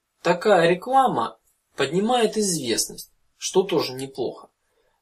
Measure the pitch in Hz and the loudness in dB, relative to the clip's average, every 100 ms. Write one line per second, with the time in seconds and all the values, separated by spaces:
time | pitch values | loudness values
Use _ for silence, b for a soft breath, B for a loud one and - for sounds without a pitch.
0 | _ _ 170 175 214 196 170 180 240 269 | _ _ -2 0 4 4 4 2 2 4
1 | 262 143 101 - _ _ _ - 139 175 | 4 2 -4 -8 _ _ _ -6 -2 0
2 | 214 247 220 220 202 165 123 104 - - | 0 2 0 0 -2 -2 -2 -4 -4 -10
3 | - _ _ _ - 185 185 165 - 127 | -20 _ _ _ -2 0 0 0 -2 -6
4 | 135 - 123 - - _ _ _ _ _ | -10 -8 -8 -8 -18 _ _ _ _ _